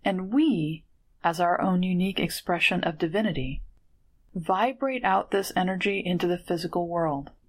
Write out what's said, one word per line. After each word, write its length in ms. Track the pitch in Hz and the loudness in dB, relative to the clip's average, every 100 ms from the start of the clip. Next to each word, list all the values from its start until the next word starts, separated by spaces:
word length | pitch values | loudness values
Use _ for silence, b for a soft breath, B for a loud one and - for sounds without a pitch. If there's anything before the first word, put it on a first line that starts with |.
And 280 | - 185 190 | -2 -2 0
we, 520 | 240 320 202 151 160 - _ _ _ | 2 4 2 0 -4 -12 _ _ _
as 160 | 170 165 | -2 2
our 200 | 175 180 | 2 2
own 220 | 190 180 | 2 2
unique 380 | 180 180 185 196 | 2 2 0 0
expression 640 | 175 - - 175 - 185 | -2 -4 -2 0 2 2
of 140 | - 160 | -2 -2
divinity, 640 | 165 175 214 151 127 139 - - _ _ _ _ _ | -2 0 0 0 -4 -6 -10 -18 _ _ _ _ _
vibrate 720 | 190 165 190 233 269 269 262 | -10 -2 2 2 0 -4 -2
out 260 | 247 190 - | 0 0 2
this 220 | 196 196 - | -2 0 0
energy 440 | 185 185 202 196 | 0 0 0 -2
into 220 | 180 180 175 | -2 0 0
the 120 | 175 | -2
physical 480 | - 175 170 175 170 | -2 -4 -2 -4 -2
world. 420 | 170 165 143 139 - | 0 0 -2 -6 -16